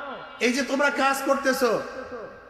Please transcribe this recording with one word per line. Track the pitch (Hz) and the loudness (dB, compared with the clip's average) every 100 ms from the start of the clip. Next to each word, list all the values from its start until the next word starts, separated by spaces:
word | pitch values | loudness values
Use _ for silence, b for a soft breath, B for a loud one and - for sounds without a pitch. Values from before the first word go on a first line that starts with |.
| - 220 - - | -10 -12 -12 0
এই | 240 | 2
যে | 254 | 2
তোমরা | 240 269 285 | 0 2 2
কাজ | 240 269 269 - | 4 2 2 2
করতেছো, | 269 262 254 240 180 - - - 240 208 - - | 2 2 2 2 2 -2 -10 -12 -12 -14 -16 -20